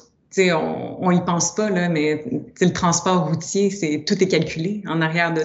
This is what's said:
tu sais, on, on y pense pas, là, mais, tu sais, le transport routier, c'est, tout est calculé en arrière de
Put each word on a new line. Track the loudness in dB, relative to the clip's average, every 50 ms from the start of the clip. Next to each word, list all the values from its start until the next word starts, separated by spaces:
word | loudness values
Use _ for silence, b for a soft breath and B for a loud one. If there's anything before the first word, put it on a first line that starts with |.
| -16 _ _ _ _ _
tu | 0 2
sais, | 2 4
on, | 2 2 0 -2 -4 -6 -8 -8 -6 -2
on | 2 2
y | 4 2 2
pense | 2 0 0 0 -2 -2
pas, | -2 -2 0
là, | 0 0 0 0
mais, | 0 2 2 0 0 -2
tu | -4 -4 -6 -6 -6 -6 -2
sais, | 2 2
le | 2 2
transport | 2 2 2 2 2 2 2 2 2 2 0
routier, | -2 -4 -4 -2 0 0 0 0
c'est, | 0 -2 -2 -2 -2 -2 -2
tout | -2 0 2
est | 2 2
calculé | 2 2 0 0 -4 -6 -4 -4 -4 -6 -6
en | -4 -2 0
arrière | 0 0 0 0 0 0
de | 0 -2